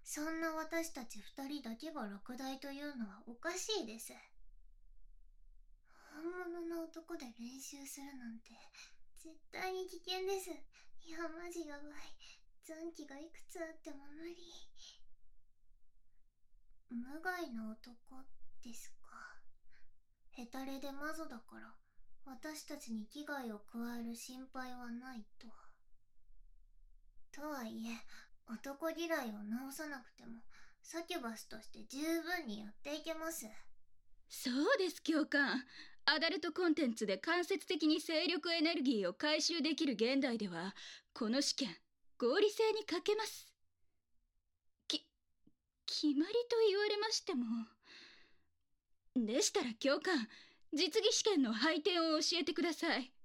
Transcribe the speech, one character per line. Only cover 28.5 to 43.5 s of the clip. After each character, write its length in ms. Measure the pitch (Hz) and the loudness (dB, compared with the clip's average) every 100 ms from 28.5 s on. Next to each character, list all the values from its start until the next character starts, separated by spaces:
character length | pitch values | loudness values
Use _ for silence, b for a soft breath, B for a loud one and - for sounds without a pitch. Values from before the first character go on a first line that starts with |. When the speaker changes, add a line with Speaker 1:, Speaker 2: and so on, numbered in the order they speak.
| 226 277 277 330 | -8 -6 -2 -2
Speaker 1:
嫌 160 | 320 339 320 | 0 0 2
い 60 | 240 | 0
を 120 | 208 | -4
直 280 | 208 233 269 | -4 -4 -4
さ 140 | 277 302 | -6 -6
な 140 | 269 | -8
く 120 | 233 | -12
て 140 | - 240 | -16 -12
も、 160 | 226 - b b b | -10 -10 b b b
サ 200 | - 330 | -8 -6
キ 140 | 339 339 | -2 -4
ュ 40 | |
バ 120 | 233 | -2
ス 140 | 220 - | -6 -10
と 100 | 220 | -12
し 100 | - | -10
て 140 | 226 208 | -12 -8
十 120 | 262 320 330 | -2 2 2
分 260 | 330 349 262 | 2 -2 -2
に 140 | 208 | -6
や 80 | 208 | -8
っ 60 | - | -8
て 120 | 285 | -6
い 80 | 311 | -4
け 120 | 311 | -2
ま 180 | 320 320 | -2 -2
す。 140 | 320 214 - - - - - - - - | -4 -8 -10 -10 -12 -14 -18 -20 -20 -14
Speaker 2:
そ 220 | - 254 | -4 0
う 260 | 247 339 554 | 4 6 6
で 140 | 359 | 4
す、 120 | - | 0
教 220 | - 311 | 2 4
官。 400 | 311 285 269 220 B B B B | 6 6 6 2 B B B B
ア 140 | - 302 | 6 6
ダ 100 | 330 | 6
ル 120 | 359 | 4
ト 120 | 349 | 0
コ 160 | 311 359 | 4 4
ン 60 | |
テ 120 | 311 269 | 6 4
ン 80 | |
ツ 120 | 220 208 | 4 0
で 100 | 190 | 2
間 300 | - 349 339 | 4 4 4
接 200 | 370 - | 0 0
的 200 | 359 311 | 4 6
に 140 | 320 | 6
勢 260 | - 311 339 | 4 4 4
力 240 | 349 349 | 2 4
エ 80 | 339 | 6
ネ 140 | 311 | 6
ル 80 | 349 | 6
ギ 240 | 262 226 180 | 4 6 4
ー 20 | |
を 60 | |
回 260 | 202 302 311 | 2 4 4
収 220 | - 339 | 4 4
で 120 | 302 302 | 2 4
き 100 | 302 | 2
る 80 | |
現 260 | 202 233 269 | 4 6 6
代 160 | 269 233 | 4 2
で 120 | 202 | 0
は、 260 | 170 185 B B B B | -2 -4 B B B B
こ 160 | - 214 | -2 2
の 100 | 254 | 4
試 160 | 285 - | 4 2
験、 180 | 226 165 _ _ - - | 0 -4 _ _ -20 2
合 200 | 233 339 | 4 8
理 120 | 415 | 6
性 200 | 415 440 | 6 4
に 120 | 427 | 4
欠 180 | - 330 | 0 0
け 140 | - 427 | 2 2
ま 80 | |
す。 260 | 415 - - | 0 -6 -16